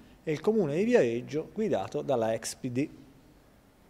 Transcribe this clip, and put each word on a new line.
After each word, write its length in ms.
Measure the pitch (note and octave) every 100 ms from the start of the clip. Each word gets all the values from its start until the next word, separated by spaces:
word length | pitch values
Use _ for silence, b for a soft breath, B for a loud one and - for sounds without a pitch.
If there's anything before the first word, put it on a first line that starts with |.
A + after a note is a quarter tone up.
| B B
e 80 | -
il 80 | D3
Comune 360 | G#3 A3 D#3 D#3
di 100 | A3+
Viareggio 640 | A#3+ A#2+ A#2 B2 C#3+ -
guidato 480 | G#3 G#3+ G#2 G2+ D3
dalla 320 | C#3+ B2 A2
ex 220 | A2+ - -
P 120 | C3
D, 200 | B2 D#3 - - - - - - _ - _ -